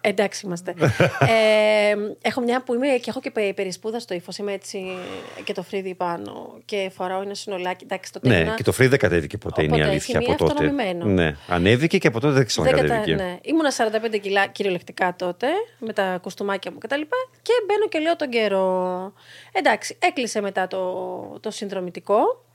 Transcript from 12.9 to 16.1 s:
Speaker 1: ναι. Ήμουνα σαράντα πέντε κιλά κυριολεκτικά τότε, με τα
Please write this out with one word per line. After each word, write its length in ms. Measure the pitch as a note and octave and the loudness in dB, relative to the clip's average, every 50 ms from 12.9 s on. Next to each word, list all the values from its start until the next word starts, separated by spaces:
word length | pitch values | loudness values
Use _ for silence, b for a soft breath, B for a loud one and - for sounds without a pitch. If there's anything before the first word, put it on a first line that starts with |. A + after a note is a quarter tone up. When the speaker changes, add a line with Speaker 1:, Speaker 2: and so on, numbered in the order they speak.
| C#2+ - - - D#2+ D#2+ - | 2 0 0 0 0 0 -2
Speaker 1:
ναι. 140 | - F3+ - | -4 -6 -10
Ήμουνα 300 | - A#3 D4 D#4+ D#4 C#4 | -4 0 0 2 2 2
σαράντα 280 | C4 - A#3 A3 G#3 A3 | 2 0 0 0 0 -2
πέντε 180 | A3 A#3 G#3+ | -2 -2 -4
κιλά 300 | G#3 G3 G3 G3 G3 G3 | -4 -4 0 2 2 2
κυριολεκτικά 680 | G3+ - - G3+ G3+ F3+ E3+ - - - - F#3+ F3+ F3 | 0 -2 -4 -2 -2 -2 -4 -6 -10 -4 -2 -2 -2 -2
τότε, 320 | - F#3 F3+ F3 _ - C4+ E4 G4+ A#4 - _ _ | -2 -4 -6 -4 _ -2 0 0 -2 -4 -6 _ _
με 140 | A3+ A3 G#3 | -10 -6 -2
τα 240 | G#3 G3 F#3 | -2 0 0